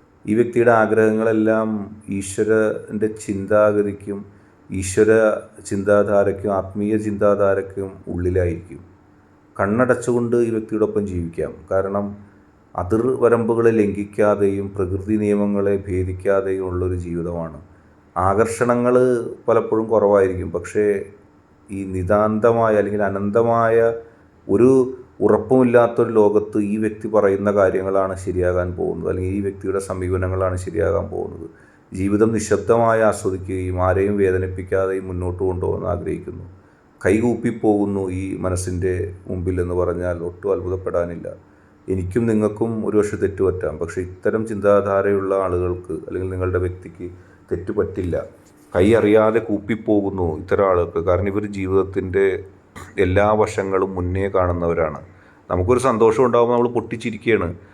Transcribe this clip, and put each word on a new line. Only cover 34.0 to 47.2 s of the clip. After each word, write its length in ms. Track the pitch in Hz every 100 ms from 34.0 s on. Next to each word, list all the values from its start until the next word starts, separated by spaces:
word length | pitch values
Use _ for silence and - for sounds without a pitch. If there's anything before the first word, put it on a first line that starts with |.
| 98 104
വേദനിപ്പിക്കാതെയും 880 | 95 92 92 92 90 95 95 95 95
മുന്നോട്ട് 340 | 90 90 90
കൊണ്ടുപോകാൻ 400 | 95 90 92 95 92
ആഗ്രഹിക്കുന്നു. 540 | 87 87 85 - 90 - - _ _ _ _
കൈകൂപ്പിപ്പോകുന്നു 1040 | 95 107 120 117 117 107 110 104 101 98 95
ഈ 120 | 92 95 95 92
മനസ്സിൻ്റെ 480 | 90 92 90 92 90 95 92 -
മുമ്പിൽ 280 | 92 90 90
എന്ന് 140 | 87 90
പറഞ്ഞാൽ 360 | 87 85 90 85 85
ഒട്ടും 240 | 90 101
അത്ഭുതപ്പെടാനില്ല. 760 | 90 90 92 90 87 87 85 - - - _ _ _ -
എനിക്കും 360 | 95 90 104 117
നിങ്ങൾക്കും 440 | 107 107 104 117 113 107
ഒരുപക്ഷെ 300 | 104 101 98
തെറ്റുപറ്റാം, 560 | 95 92 92 90 80 78
പക്ഷേ 200 | 82 -
ഇത്തരം 400 | 90 90 107 107 110
ചിന്താധാരയുള്ള 840 | 104 101 101 101 98 101 101 95 98
ആളുകൾക്ക് 520 | 92 90 90 87 - 82 -
അല്ലെങ്കിൽ 240 | 90 92
നിങ്ങളുടെ 260 | 92 90 90
വ്യക്തിക്ക് 480 | 90 90 85 - 90 -